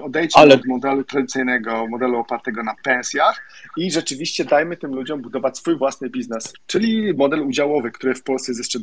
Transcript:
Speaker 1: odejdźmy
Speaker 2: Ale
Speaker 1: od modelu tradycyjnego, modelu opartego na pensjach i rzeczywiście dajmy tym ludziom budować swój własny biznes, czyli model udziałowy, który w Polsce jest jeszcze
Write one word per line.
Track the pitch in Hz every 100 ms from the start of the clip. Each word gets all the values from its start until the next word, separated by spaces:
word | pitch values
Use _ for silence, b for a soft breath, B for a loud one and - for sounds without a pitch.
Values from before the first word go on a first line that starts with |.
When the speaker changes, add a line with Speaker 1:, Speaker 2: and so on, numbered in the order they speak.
Speaker 1:
odejdźmy | 147 156 165 147
Speaker 2:
Ale | 147
Speaker 1:
od | 131 123
modelu | 127 135 135
tradycyjnego, | 127 147 127 131 127 123 110 113 113
modelu | 117 127 120
opartego | - 117 127 113
na | 110 -
pensjach | 139 123 - 139 180 - - B B -
i | 185
rzeczywiście | 160 - 135 165 -
dajmy | 143 147 165 -
tym | 147
ludziom | 131 123 147
budować | 117 127 131 -
swój | 170 151
własny | 135 - 127
biznes, | 127 117 113 - - -
czyli | 185 226 220 208
model | 143 139 156
udziałowy, | 143 131 147 147 117
który | - 131
w | 123
Polsce | - 131 -
jest | 120
jeszcze | 123 120